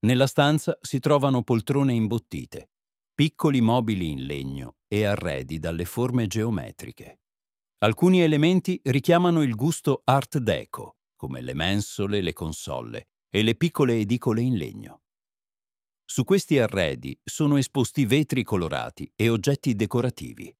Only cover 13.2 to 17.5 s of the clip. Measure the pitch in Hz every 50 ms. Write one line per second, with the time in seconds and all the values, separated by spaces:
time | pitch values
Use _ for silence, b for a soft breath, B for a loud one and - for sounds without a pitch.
13.2 | _ _ - 98 110 113 113 - 160 175 - - 147 127 117 117 107 101 120 120
14.2 | - 131 110 113 120 127 127 101 78 57 - 52 53 - - _ _ _ _ _
15.2 | _ _ _ _ _ _ _ _ _ _ _ _ _ _ _ _ _ _ - -
16.2 | 147 - 190 202 - - 160 139 117 110 - 98 87 76 67 60 62 65 71 _
17.2 | _ - - - 156 147